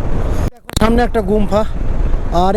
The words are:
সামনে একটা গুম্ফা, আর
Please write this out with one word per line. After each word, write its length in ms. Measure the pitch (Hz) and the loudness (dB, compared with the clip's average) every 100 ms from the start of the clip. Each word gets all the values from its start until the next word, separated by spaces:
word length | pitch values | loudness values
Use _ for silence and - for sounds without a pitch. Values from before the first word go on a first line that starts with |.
| - - - - - - - - | 0 0 0 0 -2 -4 -10 -2
সামনে 200 | 214 233 240 | 0 2 0
একটা 140 | 233 185 | 0 0
গুম্ফা, 320 | 214 196 202 214 - - - - - - 170 | 0 2 0 -2 -2 -2 0 0 0 0 0
আর 100 | 185 | 2